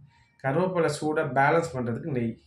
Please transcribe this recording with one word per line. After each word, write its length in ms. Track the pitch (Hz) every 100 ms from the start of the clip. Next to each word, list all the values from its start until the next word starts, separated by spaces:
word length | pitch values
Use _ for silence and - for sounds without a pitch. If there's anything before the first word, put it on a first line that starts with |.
| - _ _ _
கருவேப்பிலை 460 | 131 151 185 175 151 147
சூடை 220 | 151 151 139
பேலன்ஸ் 480 | 131 143 165 -
பண்றதுக்கு 380 | 131 120 113 165
நெய். 280 | 127 117 113